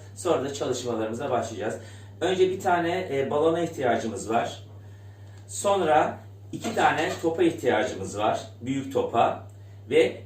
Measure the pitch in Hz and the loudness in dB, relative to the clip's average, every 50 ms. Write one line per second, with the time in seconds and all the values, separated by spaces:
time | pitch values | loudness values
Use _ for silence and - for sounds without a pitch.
0 | - - - - - 175 156 127 127 139 - - 151 135 123 - - 120 113 110 | -14 -16 -12 -4 0 2 2 2 0 -4 -4 -4 -2 -2 -2 -2 -2 -4 -2 -2
1 | 110 107 113 120 117 127 127 117 110 101 104 95 - 117 113 - - - - - | -2 -4 -4 -4 -4 -2 -2 -2 -2 -4 -6 -6 -6 -6 -6 -8 -12 -14 -16 -16
2 | - - - - 160 180 190 185 185 - - - - 190 175 175 165 170 175 - | -16 -14 -8 -2 0 0 4 4 4 4 2 0 2 2 2 2 2 2 0 -2
3 | - - 139 135 135 120 143 151 160 165 165 170 170 - - - 131 120 117 110 | -2 -2 0 0 0 2 2 4 4 4 4 2 0 -2 -2 0 2 2 2 2
4 | 110 113 98 92 87 98 113 117 - - - - - - - - - - - - | 0 -2 -4 -4 -2 0 0 2 0 0 -6 -10 -14 -16 -18 -18 -16 -16 -18 -16
5 | - - - - - - - - - - - - - 202 196 190 175 156 151 156 | -18 -18 -18 -18 -18 -18 -18 -18 -16 -12 -8 -2 2 4 4 4 6 6 6 6
6 | 165 - - - - - - - - - - - - - - - - - 139 147 | 6 4 -2 -8 -12 -16 -18 -18 -14 -10 -10 -6 -6 -4 0 4 4 4 4 4
7 | 165 185 180 - - 165 160 - 180 165 - - - 123 110 - - - 98 95 | 0 -2 -2 0 0 0 2 4 4 4 4 2 2 2 2 2 2 0 -4 -6
8 | 95 95 98 104 107 - - - - - - - 117 127 139 139 131 - - 123 | -8 -6 -4 0 2 2 2 0 -4 -10 -14 -10 -4 -4 -2 -2 -2 -2 0 0
9 | - - - 117 113 - - - - - - - - - - - - - 139 160 | 0 2 4 4 4 4 2 -2 -8 -14 -16 -18 -18 -18 -18 -14 -4 2 4 4
10 | 185 - - - - | 4 4 2 -4 -12